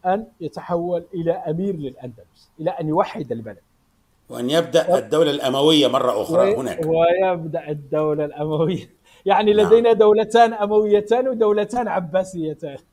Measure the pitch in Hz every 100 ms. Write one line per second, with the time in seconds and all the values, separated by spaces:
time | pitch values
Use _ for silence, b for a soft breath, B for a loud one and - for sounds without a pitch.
0 | 185 202 226 _ 156 - - 175 175 175
1 | 170 180 165 185 170 160 196 170 139 127
2 | 123 113 - _ _ - 160 170 156 160
3 | - 226 131 117 110 - _ _ _ _
4 | _ _ _ 120 123 160 165 165 - 180
5 | - 151 156 - 135 135 147 156 127 131
6 | 123 107 104 165 190 214 123 - 160 165
7 | 170 180 190 175 160 160 151 147 135 151
8 | 156 151 147 147 151 151 160 175 - _
9 | _ _ 190 196 214 214 202 226 233 214
10 | 214 208 214 233 233 220 208 214 214 208
11 | 208 233 262 226 214 208 202 247 226 190
12 | 170 185 190 180 156 147 156 135 _